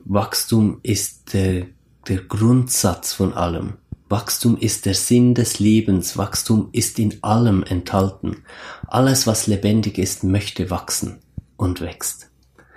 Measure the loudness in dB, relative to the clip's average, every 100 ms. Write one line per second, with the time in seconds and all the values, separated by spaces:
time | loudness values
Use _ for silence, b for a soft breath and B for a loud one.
0 | -2 -2 0 -4 0 2 2 0 -4 -4
1 | -4 -10 -4 0 0 0 -6 _ _ _
2 | -6 -6 -4 0 4 4 2 0 0 0
3 | -6 -2 -2 0 -2 -2 -6 -12 _ -18
4 | _ -4 -4 -2 0 2 0 -2 -2 -2
5 | 4 6 6 4 0 2 4 4 4 0
6 | 0 -4 -4 -4 0 0 2 -4 -4 0
7 | -2 -2 0 2 4 2 0 -4 0 0
8 | 0 -2 -8 -8 B B B B B 2
9 | 2 2 0 0 0 0 2 2 0 -2
10 | -4 -2 0 0 -2 -6 -4 -4 -4 -6
11 | -6 -10 _ -20 -18 -6 -4 -4 -8 -8
12 | -10 -10 -18 _ _ b b